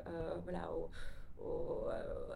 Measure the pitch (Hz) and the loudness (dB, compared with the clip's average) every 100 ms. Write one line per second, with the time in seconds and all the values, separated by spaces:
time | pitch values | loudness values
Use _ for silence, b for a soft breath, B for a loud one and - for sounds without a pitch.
0 | - 170 160 170 175 175 165 165 165 B | 0 0 0 0 0 0 2 0 0 B
1 | B B B - - - - - - 127 | B B B -4 0 0 2 2 2 0
2 | - - - | 0 -2 -2